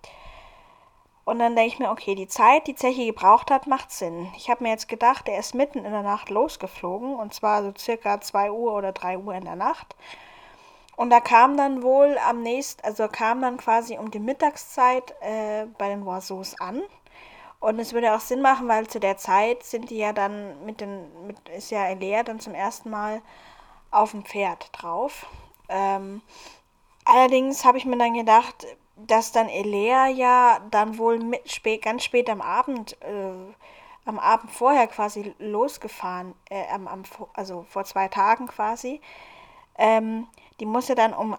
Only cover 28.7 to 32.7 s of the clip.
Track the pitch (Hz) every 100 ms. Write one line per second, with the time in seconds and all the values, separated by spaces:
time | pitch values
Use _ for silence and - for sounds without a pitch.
28.7 | - _ _ 220 220 226 233 226 190 208
29.7 | 202 220 262 269 262 247 247 247 220 214
30.7 | 208 214 220 226 233 226 240 - - 220
31.7 | 220 220 233 277 247 247 208 110 208 269